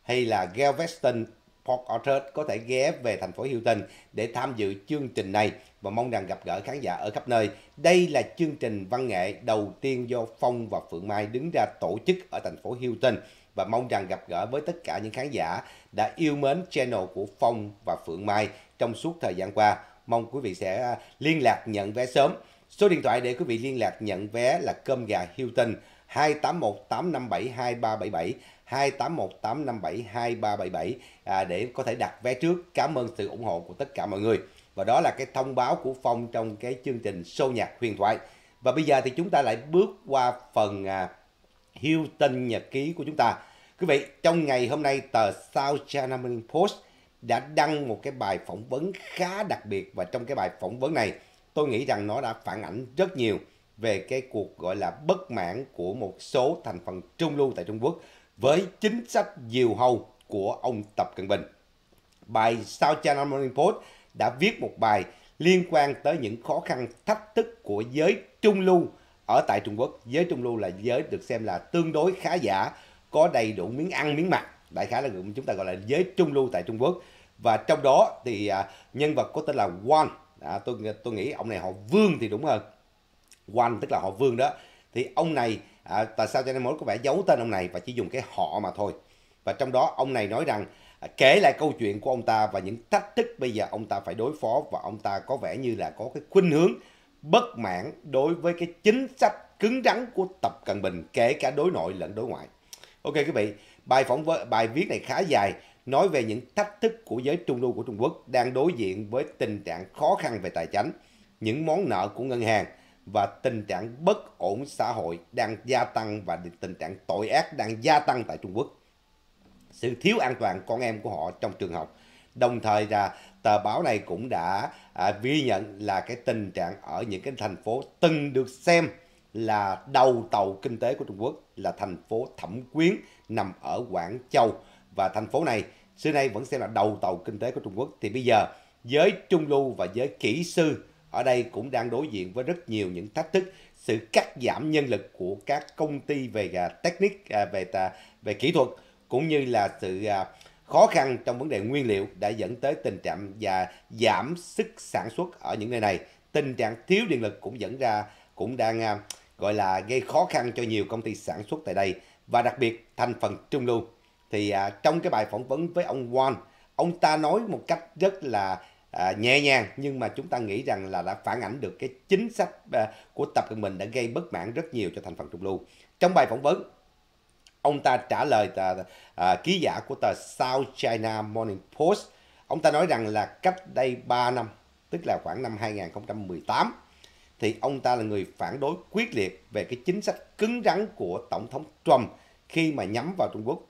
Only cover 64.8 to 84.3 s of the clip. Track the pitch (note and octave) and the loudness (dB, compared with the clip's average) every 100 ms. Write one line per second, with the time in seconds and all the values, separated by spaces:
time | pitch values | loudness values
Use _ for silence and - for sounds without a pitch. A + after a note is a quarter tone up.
64.8 | A2 G#2 F2+ - - - D#3+ F#3 F3 D#3+ | 4 4 2 -8 -18 0 6 6 6 4
65.8 | C#3+ C3 C#3+ D#3+ A2+ A#2 - D3+ E3+ C3+ | 4 2 0 0 -2 -4 -4 -2 -2 -4
66.8 | A#2+ - - G#3+ - - A3+ - - G2+ | -6 -6 -4 -4 -2 -2 -2 -4 -6 -4
67.8 | A#2 C3 D#3 G3+ - _ G#3+ G3 F#3 F3+ | -2 2 2 2 -2 _ 4 6 6 6
68.8 | D#3+ - _ _ - A#2+ - G#2 G#2 G#2 | 4 -4 _ _ 2 4 4 2 -2 -2
69.8 | C3 - A2+ C3+ F3 E3 B2 A#2 G2 F#2 | -4 -4 -4 0 0 0 -2 -2 -4 -4
70.8 | A2 B2 D#3 - - A#2 G#2+ F2 - E3+ | -2 -2 -2 -6 -4 -4 -4 -6 -2 0
71.8 | E3 D3+ E3+ F#3 D#3 F3 A2+ F#2+ A2+ - | 0 2 2 0 -2 0 0 0 0 -6
72.8 | - - _ D3 E3 C#3 A2+ G#2 F2+ B2+ | -18 -20 _ 4 6 4 0 -2 -4 -4
73.8 | F3 C3 D3 D3 F3+ B2+ - - _ E2+ | -4 -2 -2 0 2 2 0 -12 _ -6
74.8 | G2+ A#2+ C#3 F#2+ F#2+ G#2 - G2+ F#2+ F#2 | -2 -2 -2 -4 -8 -6 -4 -2 -4 -6
75.8 | G2+ C#3+ F3+ - E3+ C#3 C3 F2+ F2 A2 | 0 0 2 2 2 2 2 0 -4 0
76.8 | C3+ F3+ - - - - A2+ A2 - D3+ | 0 0 -6 -20 -20 -4 2 2 2 2
77.8 | C3+ D3 A3 - B2 G#2 G2+ G2 G2 - | 6 6 6 2 -6 -2 0 0 -2 -10
78.8 | - B2 D3+ C3 A2 - D#3 C3+ G2+ F2 | -12 0 2 2 -2 -2 -2 0 0 -2
79.8 | G#2+ D#3 C#3+ - - _ D2 G2 - A#2 | 4 4 4 -2 -18 _ -8 -6 -4 -6
80.8 | G#2+ G#2+ A#2+ G#2+ A2 - A2 G2+ F2+ G2 | -6 -6 -6 -4 -4 -4 -4 -4 -4 -8
81.8 | G#2 F3 G#3+ C#3+ A2+ G#2 D3+ A2 - - | 0 4 4 4 -2 -2 0 0 -2 -16
82.8 | _ _ _ _ _ _ - G#2+ A#2+ A2+ | _ _ _ _ _ _ -4 2 2 0
83.8 | C#3 G2+ F#2+ F#2+ C3+ | -2 -2 -2 2 2